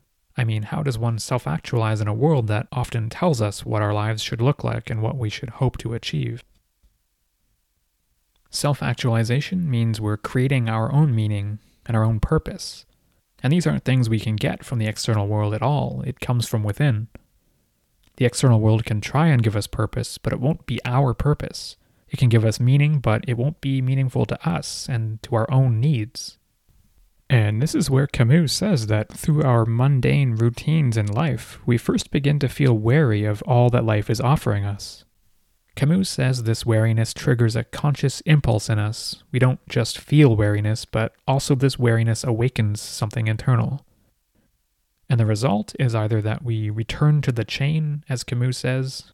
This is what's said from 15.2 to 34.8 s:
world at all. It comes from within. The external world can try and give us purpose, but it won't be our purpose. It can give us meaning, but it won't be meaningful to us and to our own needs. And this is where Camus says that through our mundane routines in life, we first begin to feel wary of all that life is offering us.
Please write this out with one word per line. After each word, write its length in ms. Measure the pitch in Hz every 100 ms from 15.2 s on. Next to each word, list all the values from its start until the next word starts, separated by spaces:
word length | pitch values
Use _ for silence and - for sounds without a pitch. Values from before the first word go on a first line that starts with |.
| 101
world 280 | 107 104 107
at 80 |
all. 400 | 123 143 131 131 135
It 140 | -
comes 280 | - 123 -
from 160 | 113
within. 440 | 104 - 147 110 113 - _ _ _ _ _ _ _ _ _ -
The 80 | 120
external 340 | - 135 113
world 260 | 107 110 -
can 160 | 107
try 280 | - 135 165
and 120 | 131
give 140 | 110 104
us 100 | -
purpose, 540 | - 110 117 110 -
but 140 | -
it 60 | 110
won't 280 | 123 165 -
be 120 | 113 123
our 300 | 127 139 113
purpose. 640 | 143 147 - - - - _ _ _
It 120 | -
can 80 | 123
give 160 | 113
us 160 | 110 -
meaning, 400 | 120 143 147 151
but 240 | 120 107 -
it 120 | 117
won't 240 | 139 -
be 200 | 139 135
meaningful 440 | 127 135 131 131 120
to 220 | - 165
us 400 | 160 - - -
and 340 | 120 110 110
to 100 | -
our 160 | 117 113
own 300 | 131 131 110
needs. 580 | 143 131 107 - - - _ _ _ _ _ _ _ _ -
And 320 | 127 104 107
this 120 | 151
is 160 | 302 139
where 160 | 135 139
Camus 460 | - 120 160 151
says 360 | - 202 151 107
that 220 | 107 110
through 300 | - - 147
our 220 | 135 117 113
mundane 720 | 117 135 135 123 139 131 110
routines 640 | 117 117 - 160 135 110
in 100 | 104
life, 500 | 107 160 123 - - -
we 120 | 117
first 340 | - 233 -
begin 260 | 165 139 147
to 100 | 131
feel 240 | - 135
wary 500 | 113 110 143 139 104
of 180 | 104 104
all 260 | - 123 123
that 160 | 123 113
life 240 | 107 -
is 100 | 110
offering 460 | 123 151 123 104 101
us. 400 | 101